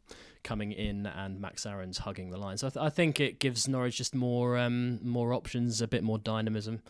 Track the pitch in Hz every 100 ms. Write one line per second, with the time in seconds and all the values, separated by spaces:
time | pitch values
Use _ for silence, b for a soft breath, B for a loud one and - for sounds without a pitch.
0 | - B B B - 107 104 104 104 101
1 | 101 82 98 95 101 - 110 98 92 95
2 | 104 98 92 92 98 95 135 131 151 -
3 | 165 143 135 - 135 120 139 131 123 117
4 | 127 135 123 120 123 123 120 120 123 120
5 | 123 120 120 127 - 123 120 113 113 123
6 | 110 110 110 110 110 110 107 113